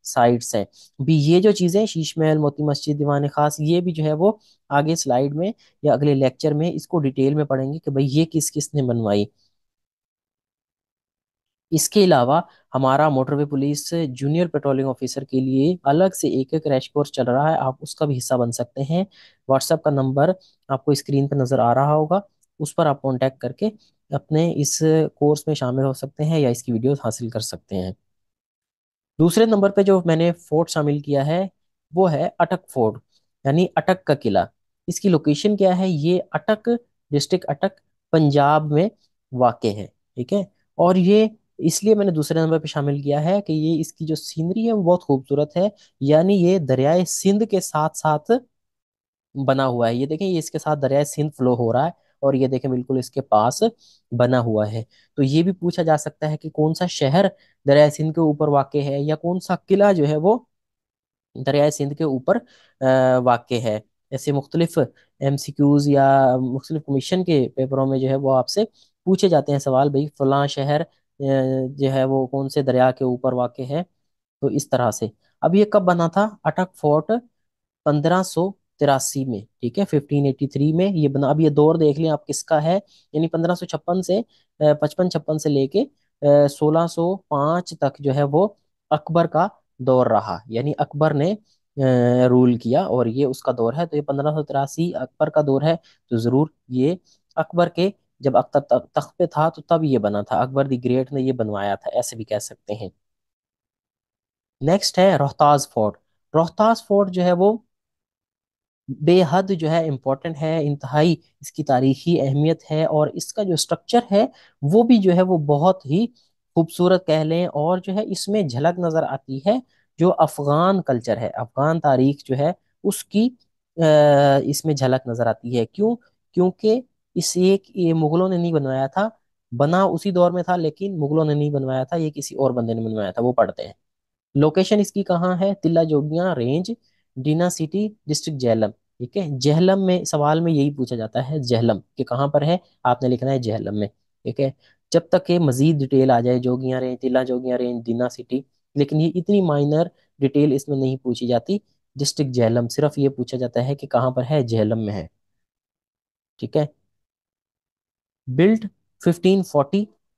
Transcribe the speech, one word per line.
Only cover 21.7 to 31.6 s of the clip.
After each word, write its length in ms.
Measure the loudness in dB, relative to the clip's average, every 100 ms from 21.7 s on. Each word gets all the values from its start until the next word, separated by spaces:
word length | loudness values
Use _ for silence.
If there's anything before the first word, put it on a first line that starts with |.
रहा 200 | 2 2
होगा, 300 | 0 0 -2 -4 _ _ -12
उस 120 | -8
पर 140 | -2 0
आप 140 | 0
कॉन्टैक्ट 400 | -4 -2 -2 -4
करके 320 | -10 -6 -6 -8 _ _ -10
अपने 400 | -10 -2 0 0
इस 260 | 0 -4 0 2 2 0 0
कोर्स 280 | 0 0 -2
में 60 |
शामिल 300 | -4 -4 -2
हो 80 | -2
सकते 300 | -4 -10 -6
हैं 140 | -2 0
या 100 | 0
इसकी 220 | -2 -4
वीडियोज़ 280 | -2 0 -2
हासिल 260 | -4 -6 -8
कर 100 | -8
सकते 360 | -8 -12 -10 -8
हैं। 180 | -6 -10 _ _ _ _ _ _ _ _ _ _ _ 0
दूसरे 280 | 2 4 2
नंबर 240 | 4 2
पे 140 | 2
जो 180 | 4 2 2
मैंने 240 | 2 0
फोर्ट 360 | -2 -4 -2 -2
शामिल 300 | -2 -2 -2
किया 220 | -2 -2
है 260 | 0 -2 -4 _